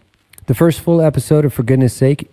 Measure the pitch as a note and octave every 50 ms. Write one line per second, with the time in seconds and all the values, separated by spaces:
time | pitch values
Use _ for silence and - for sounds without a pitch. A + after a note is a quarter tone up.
0 | _ _ _ _ _ _ - - - - A2 - E3 E3+ - - - F3 E3+ E3
1 | D#3+ D3+ C#3 C#3 - - D#3 D3+ D3 C3 - - A#2 A2+ C3 C3 C3 A#2 - -
2 | C3+ C3+ D3 - - -